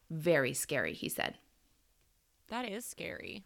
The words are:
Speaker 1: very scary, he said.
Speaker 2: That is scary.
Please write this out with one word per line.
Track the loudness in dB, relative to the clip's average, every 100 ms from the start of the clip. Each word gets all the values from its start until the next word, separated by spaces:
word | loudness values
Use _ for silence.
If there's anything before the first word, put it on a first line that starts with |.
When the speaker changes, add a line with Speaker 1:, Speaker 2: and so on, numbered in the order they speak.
| -8
Speaker 1:
very | 0 6 6 6
scary, | 0 0 0 0
he | -2 -4
said. | 0 -2 -2 _ _ _ _ _ _ _ _ _ _ -8
Speaker 2:
That | -6 -4
is | -6 -8
scary. | -8 -8 -8 -10 -12